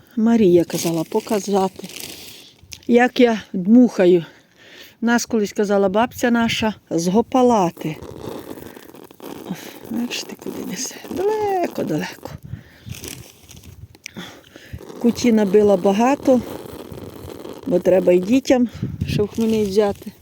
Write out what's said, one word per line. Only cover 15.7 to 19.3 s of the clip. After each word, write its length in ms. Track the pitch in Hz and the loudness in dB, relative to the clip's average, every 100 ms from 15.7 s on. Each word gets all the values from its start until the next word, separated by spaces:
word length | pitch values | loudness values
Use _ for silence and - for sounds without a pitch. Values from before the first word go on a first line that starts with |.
| 196 | 4
багато, 640 | 190 196 240 285 - 254 - - - - - - - - - - - - - | 2 2 2 2 2 2 0 -12 -16 -16 -16 -16 -16 -16 -16 -16 -16 -12 -2
бо 120 | 180 | 0
треба 340 | - 185 185 | 4 4 4
і 60 | 180 | 2
дітям, 500 | 180 262 - 254 240 - - - - | 4 0 4 2 2 -2 -8 -6 -4
щоб 220 | 226 | -2
хмельниць 400 | 208 | -2